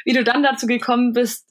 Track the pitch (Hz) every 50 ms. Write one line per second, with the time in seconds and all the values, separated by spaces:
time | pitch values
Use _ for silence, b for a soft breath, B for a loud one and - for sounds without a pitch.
0 | B B 254 254 233 240 240 294 285 277 262 - - 220 240 233 - - 247 240
1 | 247 247 226 240 247 226 - - - _